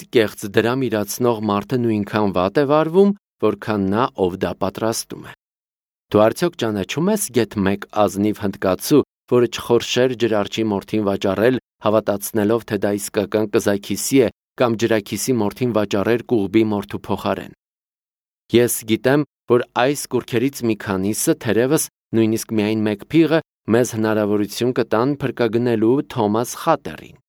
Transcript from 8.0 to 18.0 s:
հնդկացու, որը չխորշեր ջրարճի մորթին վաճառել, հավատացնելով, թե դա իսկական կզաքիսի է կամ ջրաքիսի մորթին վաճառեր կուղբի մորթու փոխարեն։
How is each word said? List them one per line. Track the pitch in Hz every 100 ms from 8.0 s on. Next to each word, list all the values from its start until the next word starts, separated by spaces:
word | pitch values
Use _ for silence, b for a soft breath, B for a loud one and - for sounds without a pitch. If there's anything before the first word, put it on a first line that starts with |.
| 101 98 104 101
հնդկացու, | 107 - 95 92 - 147 104 _
որը | - 123 120
չխորշեր | - - 117 - - 127 120
ջրարճի | 113 107 95 -
մորթին | 110 98 - 110
վաճառել, | 101 98 101 95 113 127 - _
հավատացնելով, | 110 107 107 101 - 110 104 117
թե | - 107
դա | 104
իսկական | 104 - 107 95 107 107
կզաքիսի | 110 101 101 101 98 - 135
է | 107 - _
կամ | - 123 110
ջրաքիսի | 113 110 101 101 -
մորթին | 127 101 - 123
վաճառեր | 107 101 107 98 113
կուղբի | - 117 98 107
մորթու | 107 104 98 101
փոխարեն։ | - 98 101 98 - - _ _ _ _